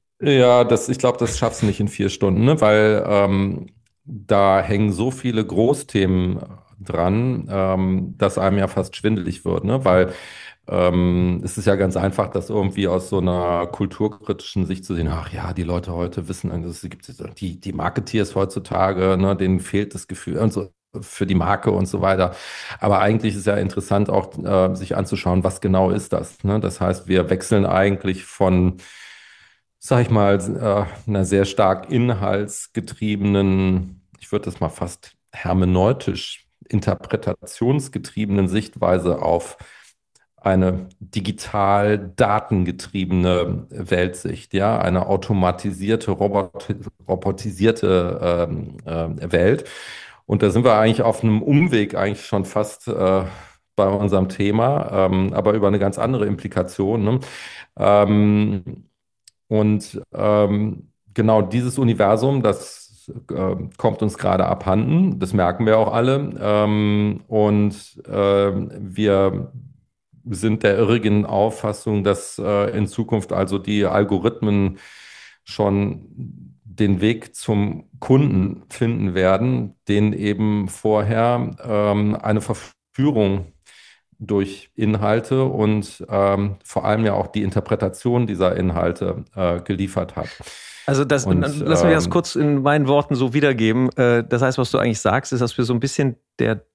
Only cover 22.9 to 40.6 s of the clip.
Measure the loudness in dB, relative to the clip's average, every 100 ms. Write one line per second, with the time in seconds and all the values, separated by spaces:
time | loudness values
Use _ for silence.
22.9 | 4 4 2 0 -2 0 0 -2 -4 -2
23.9 | 0 2 -2 -2 -6 0 2 2 0 -4
24.9 | -4 -4 -2 0 0 0 -2 0 2 2
25.9 | 0 -4 -6 -6 -6 -2 0 -2 -2 -2
26.9 | -2 0 0 2 -2 0 2 2 2 2
27.9 | 0 -4 -6 -8 -2 2 4 2 0 -10
28.9 | -20 -20 -20 -20 -20 _ _ _ _ 0
29.9 | 2 2 4 4 2 0 -4 0 0 -2
30.9 | -8 -4 -2 2 2 2 2 2 0 -2
31.9 | -2 0 0 -2 -2 -4 -10 -10 -10 -10
32.9 | -6 -4 0 2 2 2 2 2 0 -4
33.9 | -12 _ _ -6 -6 -4 -6 -6 -4 -8
34.9 | -10 -20 _ _ -8 -2 2 2 4 2
35.9 | 0 -4 -6 -8 -16 _ _ -4 -2 -2
36.9 | -4 -4 -4 -4 -8 -10 -4 -2 -2 -4
37.9 | -10 -10 -6 -2 0 0 -2 -4 -2 0
38.9 | 2 0 0 0 0 -2 -16 -20 -20 -20
39.9 | _ _ _ _ _ 0 2